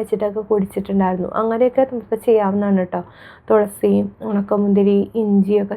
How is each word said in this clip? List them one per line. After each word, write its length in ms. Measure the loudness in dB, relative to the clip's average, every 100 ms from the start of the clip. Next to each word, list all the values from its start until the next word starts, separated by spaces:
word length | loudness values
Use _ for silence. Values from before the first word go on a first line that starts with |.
വെച്ചിട്ടൊക്കെ 420 | -4 -4 -4 -4 -2
കുടിച്ചിട്ടുണ്ടായിരുന്നു. 800 | -2 -2 -6 -4 0 0 0 -4 -4
അങ്ങനെയൊക്കെ 420 | -2 0 0 2 -2
നമുക്ക് 260 | -2 -6 -4 2
ചെയ്യാവുന്നതാണ് 560 | 2 2 0 2 0
കേട്ടോ. 180 | 0 -6 -10 -16 -20 -12 0
തുളസിയും 560 | 2 2 -2 0 0 -2 -8 -6
ഉണക്കമുന്തിരി, 680 | -4 -2 0 2 2 4 2 0 -2
ഇഞ്ചിയൊക്കെ 540 | 0 2 2 0 -2